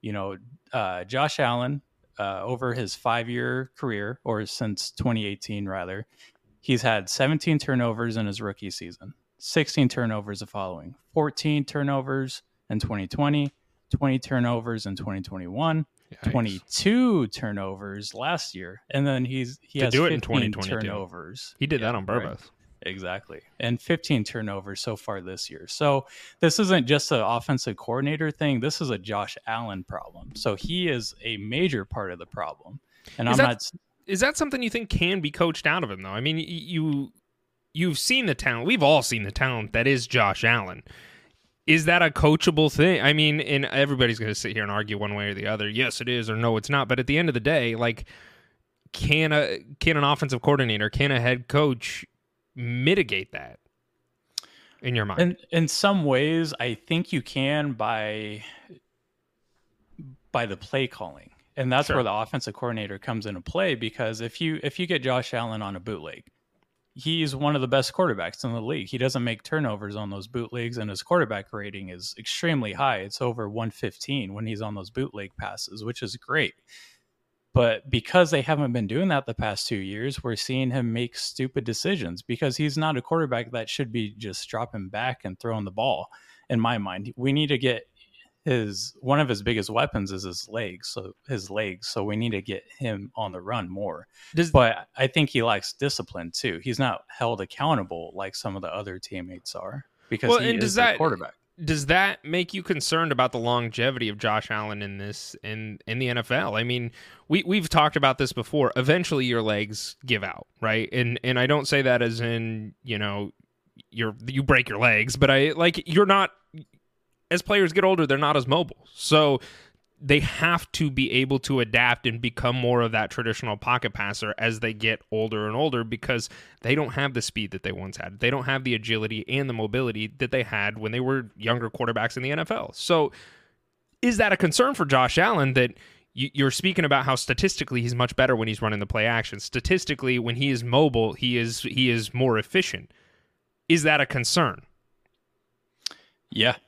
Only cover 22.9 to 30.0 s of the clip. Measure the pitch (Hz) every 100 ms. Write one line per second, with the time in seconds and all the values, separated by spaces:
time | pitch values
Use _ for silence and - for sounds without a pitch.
22.9 | 95 92 95 - 80 _ _ 113 120 -
23.9 | 165 - 139 107 120 107 98 98 98 -
24.9 | 107 - 101 90 92 - - 87 - 151
25.9 | 139 - - - _ 170 156 202 185 123
26.9 | 147 - 135 107 117 - 135 - 104 -
27.9 | 117 143 151 156 147 151 131 127 147 143
28.9 | 104 92 104 98 - - 113 117 98 90
29.9 | 87